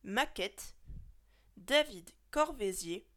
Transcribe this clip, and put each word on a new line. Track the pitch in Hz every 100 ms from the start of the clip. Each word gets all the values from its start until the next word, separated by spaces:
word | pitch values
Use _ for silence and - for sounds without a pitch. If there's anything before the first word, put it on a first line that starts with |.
Maquette, | - 208 302 - 185 - - - - - - - - _ - -
David | 180 277 302 190 165 - _
Corvézier | 294 311 277 202 185 170 175 -